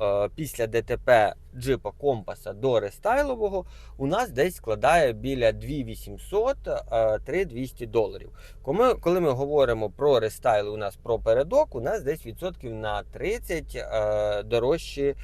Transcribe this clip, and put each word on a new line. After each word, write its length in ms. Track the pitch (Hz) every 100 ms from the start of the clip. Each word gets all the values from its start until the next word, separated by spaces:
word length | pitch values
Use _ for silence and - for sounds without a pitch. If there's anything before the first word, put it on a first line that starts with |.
е, 280 | 104 101 101
після 320 | - 147 - 110
Д 160 | 117
Т 140 | 110 120
П 380 | - 120 101 - - 127
джипа 340 | 123 127 104 -
Компаса 520 | 143 117 95 - 98
до 280 | 101 131 113
рестайлового 840 | 101 - 208 262 285 240 208 190 - - - -
у 80 | 139
нас 240 | 196 240
десь 260 | 127 180 -
складає 560 | - 104 123 170 139
біля 400 | 107 123 131 113
дві 320 | 104 117 147
вісімсот, 720 | 113 113 - 101 - 196 247 277 175
е, 520 | 135 - 117 110 107
три 260 | - 165
двісті 420 | 185 120 131 - 117
доларів. 440 | 113 101 98 - - - -
Коли 160 | - 170
ми, 160 | 254
коли 260 | 214 170 180
ми 100 | 160
говоримо 600 | 123 143 147 127 110 107
про 300 | - 143 127
рестайл, 540 | 110 - 127 107 104
у 20 | 107
нас 200 | 101 -
про 220 | 117 110
передок, 560 | 113 120 156 262 302
у 60 | 123
нас 220 | 127 214
десь 240 | 135 156 120
відсотків 480 | 107 110 - 123
на 280 | 110 110 104
тридцять, 760 | - - 135 233 - 165 - -
е, 680 | - 110 107 107 104 104
дорожчі 720 | 107 117 123 165 - 143 139 135